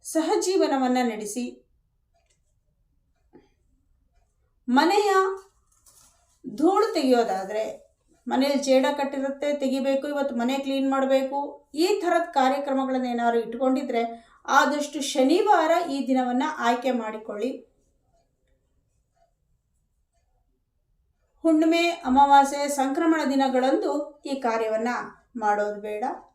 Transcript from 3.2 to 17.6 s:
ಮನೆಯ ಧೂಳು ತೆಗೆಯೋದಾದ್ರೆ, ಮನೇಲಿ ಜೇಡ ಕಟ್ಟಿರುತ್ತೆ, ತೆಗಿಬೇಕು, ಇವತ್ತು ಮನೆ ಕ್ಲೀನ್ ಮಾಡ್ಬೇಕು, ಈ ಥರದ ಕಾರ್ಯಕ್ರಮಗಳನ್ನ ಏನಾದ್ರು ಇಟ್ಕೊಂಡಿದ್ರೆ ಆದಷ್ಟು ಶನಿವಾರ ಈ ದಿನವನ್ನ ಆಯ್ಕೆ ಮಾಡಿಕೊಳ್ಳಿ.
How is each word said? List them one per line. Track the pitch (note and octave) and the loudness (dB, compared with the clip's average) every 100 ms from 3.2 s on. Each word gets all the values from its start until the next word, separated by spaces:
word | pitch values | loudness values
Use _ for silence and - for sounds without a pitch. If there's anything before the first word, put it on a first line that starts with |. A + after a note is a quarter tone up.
| _ - G4 _ _ _ _ _ _ _ _ _ _ _ - | _ -20 _ _ _ _ _ _ _ _ _ _ _ _ 0
ಮನೆಯ | B3 E4 G4+ G#4 F#4+ F#4+ F#4+ - _ _ _ _ _ _ _ _ _ - G#3 | 2 4 2 4 2 2 -4 -14 _ _ _ _ _ _ _ _ _ -16 0
ಧೂಳು | D#4+ G4+ G#4+ | 2 4 0
ತೆಗೆಯೋದಾದ್ರೆ, | F4 C4+ A#3+ A3+ F#3+ G3 G#3+ A3 - _ _ _ _ - | 0 2 2 2 -2 -4 -6 -6 -8 _ _ _ _ -6
ಮನೇಲಿ | A#3+ C#4 C#4 | -2 0 0
ಜೇಡ | - C4 C#4 C#4+ | 2 4 4 0
ಕಟ್ಟಿರುತ್ತೆ, | C#4 C#4 C4+ C4+ D4 | -4 -4 -6 -4 -4
ತೆಗಿಬೇಕು, | C#4+ C4+ C4+ C4+ C4+ C#4+ | -2 -2 -2 0 -2 -2
ಇವತ್ತು | C#4+ C4+ A#3 | -4 -4 -2
ಮನೆ | A#3+ C4+ | -2 -2
ಕ್ಲೀನ್ | C4+ C4+ C4+ | -2 -2 0
ಮಾಡ್ಬೇಕು, | C4+ C4 C4+ C4 C#4 C#4+ - _ | 0 2 2 0 -4 -8 -12 _
ಈ | C#4 F4+ | -2 0
ಥರದ | G4+ F4 E4+ E4+ | 0 0 0 0
ಕಾರ್ಯಕ್ರಮಗಳನ್ನ | - C4 C#4 C#4 C4 C4 C4 B3 | 0 2 0 -2 -2 -2 -2 -2
ಏನಾದ್ರು | A#3+ A#3 A#3 | -2 0 0
ಇಟ್ಕೊಂಡಿದ್ರೆ | A3+ A#3 C4 C4 B3 A#3 A#3 A#3 - _ - | -2 -2 0 0 0 -2 -4 -6 -20 _ 2
ಆದಷ್ಟು | C4+ C#4+ D4 C#4+ D4+ | 2 4 0 -4 -6
ಶನಿವಾರ | C4 D4 C4 F4 G#4 F#4+ D#4+ E4+ F4 | -6 0 2 4 4 4 4 0 0
ಈ | C#4 A#3+ | -6 -2
ದಿನವನ್ನ | B3+ B3 B3 D4 - | 0 0 -2 -2 -2
ಆಯ್ಕೆ | A#3 B3 C4 | -2 0 -2
ಮಾಡಿಕೊಳ್ಳಿ. | B3 A3 G3 - G#3 A#3+ - | -4 -4 -10 -12 -6 -6 -8